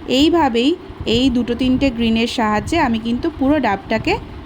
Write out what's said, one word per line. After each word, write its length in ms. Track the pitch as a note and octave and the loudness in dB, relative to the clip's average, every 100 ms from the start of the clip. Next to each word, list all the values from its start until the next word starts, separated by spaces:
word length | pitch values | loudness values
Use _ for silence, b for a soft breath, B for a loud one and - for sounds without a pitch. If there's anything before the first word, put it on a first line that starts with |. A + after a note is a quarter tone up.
| - C4 | -2 2
এইভাবেই 520 | D#4 E4 C#4 A3+ C4+ F4+ - - - A#3 | 4 4 2 2 2 0 -6 -10 -2 2
এই 100 | C4+ A#3+ | 2 2
দুটো 180 | A#3 A#3 | -2 -2
তিনটে 260 | B3+ B3+ C#4 A#3 | 0 2 0 0
গ্রিনের 320 | A#3 A3+ A#3+ - | 0 2 0 0
সাহায্যে 400 | G#3+ G#3 G#3 E4 C4+ | 0 0 0 0 0
আমি 120 | A3+ | 0
কিন্তু 280 | A#3 A#3+ E4 - | -2 -2 -4 0
পুরো 160 | C4+ D4+ A#3 | 2 2 2
ডাবটাকে 480 | F#3+ - A3 D4+ A#4 - - | -2 -2 -4 -2 -4 -4 -14